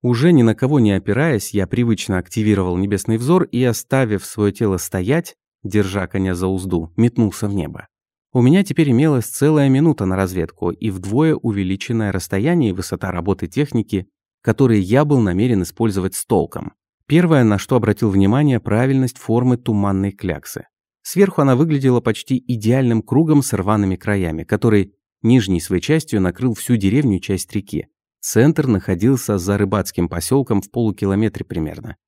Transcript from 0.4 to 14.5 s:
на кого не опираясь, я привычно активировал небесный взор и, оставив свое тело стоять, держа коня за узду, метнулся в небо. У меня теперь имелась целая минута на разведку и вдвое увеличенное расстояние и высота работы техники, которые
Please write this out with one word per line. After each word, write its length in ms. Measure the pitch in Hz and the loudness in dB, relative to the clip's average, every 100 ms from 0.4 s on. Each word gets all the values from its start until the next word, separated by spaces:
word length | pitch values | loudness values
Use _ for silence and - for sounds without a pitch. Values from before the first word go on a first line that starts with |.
на 120 | 113 | 4
кого 280 | 107 131 147 | 2 0 2
не 100 | 110 | 2
опираясь, 600 | 98 98 104 165 120 - | 2 0 -2 0 -2 -4
я 120 | 101 92 | -4 -2
привычно 520 | 113 120 107 - 92 | -2 0 0 -2 -4
активировал 580 | - - 107 101 90 87 | -4 -2 0 2 0 -2
небесный 420 | 101 101 - 113 | -2 -2 -2 -2
взор 260 | 123 180 | 2 0
и, 200 | - 120 | 0 0
оставив 640 | 127 113 - 139 123 101 - | -2 -2 -2 -2 0 -2 -6
свое 260 | - 104 | -2 -2
тело 240 | 98 110 92 | 0 -2 -2
стоять, 600 | - 95 92 151 165 - _ _ | -4 -6 -2 -2 -4 -16 _ _
держа 440 | 104 104 98 98 90 | -4 -2 0 -2 -4
коня 280 | 98 95 87 | -2 -2 -2
за 120 | 92 | -2
узду, 440 | 95 92 90 82 - | -4 -2 -4 -4 0
метнулся 500 | 117 - 110 - 107 | 0 2 -2 -2 -6
в 60 | |
небо. 340 | 101 73 73 - _ _ _ _ | -4 -6 -10 -18 _ _ _ _
У 80 | 127 | 2
меня 240 | 120 180 190 | 4 4 2
теперь 260 | - 147 | 0 2
имелась 360 | 120 156 135 110 | 4 2 0 -4
целая 420 | - 143 151 139 | -2 2 4 4
минута 360 | 131 165 147 95 | 4 2 2 -2
на 120 | 95 | 0
разведку 540 | 95 92 82 - 87 | -2 -2 -6 -4 -6
и 180 | 87 110 | -4 -6
вдвое 460 | 95 92 117 160 151 | -6 -4 0 0 0
увеличенное 760 | 113 101 92 95 - 117 104 | -2 -2 -2 -4 -4 -2 -2
расстояние 600 | 95 - 98 127 175 120 | -4 -4 -2 0 2 0
и 20 | |
высота 380 | 90 90 87 98 | -2 -6 -6 -6
работы 360 | 87 87 92 - | -6 -4 -4 -4
техники, 600 | - 147 120 104 98 90 _ _ _ | -4 -2 -2 -2 -6 -6 _ _ _
которые 400 | - | -4